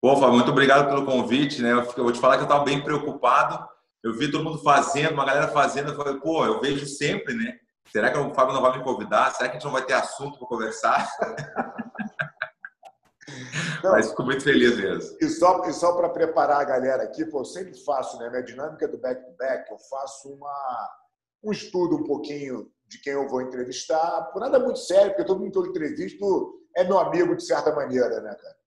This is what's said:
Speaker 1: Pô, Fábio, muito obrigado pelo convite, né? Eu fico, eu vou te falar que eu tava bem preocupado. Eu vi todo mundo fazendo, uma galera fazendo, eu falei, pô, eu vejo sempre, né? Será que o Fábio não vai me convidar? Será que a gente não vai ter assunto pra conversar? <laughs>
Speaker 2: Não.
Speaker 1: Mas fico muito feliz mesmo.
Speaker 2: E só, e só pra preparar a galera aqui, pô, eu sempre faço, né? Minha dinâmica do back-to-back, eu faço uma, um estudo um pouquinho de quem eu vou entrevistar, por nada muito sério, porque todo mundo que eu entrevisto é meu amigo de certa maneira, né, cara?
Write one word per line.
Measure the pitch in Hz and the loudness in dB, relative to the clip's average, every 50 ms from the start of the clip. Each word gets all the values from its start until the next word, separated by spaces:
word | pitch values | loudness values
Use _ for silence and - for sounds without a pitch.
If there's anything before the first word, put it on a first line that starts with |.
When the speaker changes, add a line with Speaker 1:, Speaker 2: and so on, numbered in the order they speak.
Speaker 1:
Pô, | - 123 139 | 6 6 6
Fábio, | 139 139 123 120 | 8 6 6 8
muito | 120 123 120 | 6 6 4
obrigado | 143 135 135 135 135 143 147 143 | 4 4 6 8 8 6 6 4
pelo | 139 143 139 | 2 0 0
convite, | 139 131 123 113 107 117 135 147 139 - - 123 | 0 0 0 0 2 2 2 2 0 -2 -2 0
né? | 117 120 | 2 2
Eu | 120 120 | 2 2
fico, | - - - | 0 -4 -2
eu | 123 | 0
vou | 120 120 | 0 0
te | 120 | 4
falar | - 127 135 | 4 4 4
que | 135 147 | 4 4
eu | 139 | 2
tava | 143 143 143 | 2 2 4
bem | 139 147 143 147 | 2 0 -2 -2
preocupado. | 151 151 143 143 147 127 - - 120 127 143 151 - - - - - - _ _ _ _ _ _ | -2 -4 -2 -2 -4 -8 0 0 4 4 4 4 2 -2 -8 -10 -14 -20 _ _ _ _ _ _
Eu | 113 113 | -8 -4
vi | 110 143 147 143 | -4 -4 -2 -2
todo | 156 156 | -2 -4
mundo | 165 160 151 | -4 -6 -4
fazendo, | - 151 143 139 135 - - 143 151 160 147 | 2 4 4 4 4 2 0 0 0 0 0
uma | 143 135 | 0 0
galera | 131 131 147 151 | 2 2 2 2
fazendo, | - - 147 139 - - 156 147 147 143 | 2 2 2 2 2 2 -2 -4 -4 -6
eu | |
falei, | 139 143 143 139 135 | -4 -4 -4 -4 -4
pô, | - 156 165 156 131 | -2 -2 0 2 2
eu | 160 156 - | 2 0 0
vejo | 120 139 139 143 143 | 0 -2 -2 -2 -4
sempre, | - - - 143 151 185 208 - - 127 | -8 -8 -4 -2 -2 -2 -2 -4 -6 -6
né? | - - - - - _ _ _ _ _ _ - | -4 -6 -6 -8 -12 _ _ _ _ _ _ -2
Será | 107 104 127 | 0 0 2
que | - 151 | 0 0
o | 139 123 - | -2 -2 2
Fábio | - 131 127 131 | 2 2 2 2
não | 135 | 2
vai | 127 127 123 | 2 2 2
me | 139 135 | 2 -2
convidar? | 135 120 101 107 - 107 - 127 131 131 | -4 -4 -4 -4 0 2 2 2 2 0
Será | - 123 127 | -2 -4 -4
que | - | -4
a | 143 | -6
gente | 143 | -8
não | 143 127 | -4 -4
vai | 131 131 | -4 -2
ter | 135 135 | 0 0
assunto | 120 - - - - 139 139 139 - | 0 0 -2 -6 -10 -10 -12 -12 -12
pra | 123 123 | -10 -8
conversar? | 123 113 110 110 110 - - 113 123 139 - - - - | -6 -4 -4 -4 -6 -2 0 2 2 2 0 -2 -4 -6
<laughs> | - - - - 147 - - - - - - - - - _ - 214 214 - _ - 151 _ _ - - _ _ _ - _ _ _ - _ _ _ _ _ _ - - 139 131 127 123 - 151 165 170 156 - - | -6 -6 -6 -10 -10 -10 -8 -8 -8 -8 -8 -12 -14 -14 _ -12 -12 -12 -8 _ -10 -10 _ _ -14 -14 _ _ _ -20 _ _ _ -20 _ _ _ _ _ _ -20 -18 -16 -14 -14 -10 -8 -6 -6 -6 -6 -2 2
Speaker 2:
Não. | 185 - | 4 4
Speaker 1:
Mas | 214 - - | 4 4 2
fico | - - 127 | 0 -2 -2
muito | 127 135 135 139 | 0 0 0 2
feliz | 143 139 127 123 120 117 | 4 6 6 6 6 4
mesmo. | 101 98 92 87 80 - - - - | 4 0 -2 -2 -4 -6 -8 -4 -2
Speaker 2:
E | 160 151 | -2 -2
só, | - - 170 180 - 254 - | 0 4 6 6 6 4 2
e | 170 147 | -4 -4
só | - 170 175 175 | 0 2 2 2
pra | 175 175 170 | 2 0 0
preparar | - - 165 156 160 165 147 143 143 143 | 2 0 0 0 2 2 4 4 4 2
a | 143 | 2
galera | 135 131 127 123 131 131 127 113 | 0 0 0 0 0 0 0 -2
aqui, | 104 - - 156 | -4 -4 -6 -8
pô, | 156 147 143 | -4 -4 -6
eu | 123 | -6
sempre | 110 - - - - - - - | -6 -10 -12 -12 -12 -14 -16 -6
faço, | - 143 131 123 - - 117 | -4 -2 -2 -2 -6 -8 -10
né? | 117 117 | -12 -8
Minha | 123 127 123 | -6 -6 -8
dinâmica | 120 117 123 139 156 156 - 160 | -8 -10 -10 -10 -10 -6 -6 -6
do | 139 - - | -6 -6 -4
back-to-back, | - 127 127 127 - - - _ 123 135 127 - - - | -4 -6 -6 -6 -8 -20 -12 _ -4 -4 -4 -4 -6 -12
eu | - - _ - | -16 -18 _ -12
faço | 135 135 139 135 - - - 139 139 | -10 -10 -10 -10 -12 -16 -18 -18 -20
uma, | 139 143 143 143 143 139 131 123 117 104 95 - _ _ _ _ _ _ _ _ _ _ | -16 -12 -12 -10 -8 -8 -8 -8 -8 -8 -10 -12 _ _ _ _ _ _ _ _ _ _
um | 208 208 | -6 -6
estudo | - - - - 180 175 165 156 | -6 -8 -6 -4 -2 0 0 0
um | 147 151 | -2 -2
pouquinho | - 143 127 - - 147 147 143 135 127 110 101 - _ _ _ | -2 -4 -4 -4 -8 -8 -10 -8 -8 -8 -10 -10 -14 _ _ _
de | _ - - | _ -20 -12
quem | - 143 139 | -8 -6 -4
eu | 139 139 135 | -4 -4 -2
vou | 131 127 | -4 -4
entrevistar, | 127 127 127 127 123 123 127 - - - 165 160 160 170 170 160 170 - - | -4 -4 -8 -8 -8 -8 -10 -12 -6 -2 0 0 0 0 -2 -4 -6 -6 -8
por | 190 | -6
nada | 220 262 - 262 | -4 2 2 4
muito | 247 254 220 - | 4 2 -2 -4
sério, | - - 175 196 202 202 | -4 2 4 4 6 4
porque | 196 - 175 | 4 -2 0
todo | 165 190 190 | 0 0 -2
mundo | 214 208 - | -2 -4 -2
que | 190 | -2
eu | 175 | -2
entrevisto | - - 170 156 143 - - 180 190 - - 196 202 185 143 - - - - _ _ _ | -2 -4 -6 -4 -6 -6 -6 -8 -8 -8 -6 -2 0 0 0 0 -4 -10 -18 _ _ _
é | - 185 | 0 2
meu | 185 202 190 | 4 4 2
amigo | 165 - 156 170 180 165 160 | 2 2 2 2 2 2 2
de | - - | -2 0
certa | - 165 147 139 156 147 | -2 -2 0 2 0 0
maneira, | 147 139 127 127 127 123 113 113 110 | 0 -4 -2 0 0 2 2 0 -4
né, | 104 107 101 | -6 -8 -14
cara? | - _ - - _ _ | -14 _ -20 -20 _ _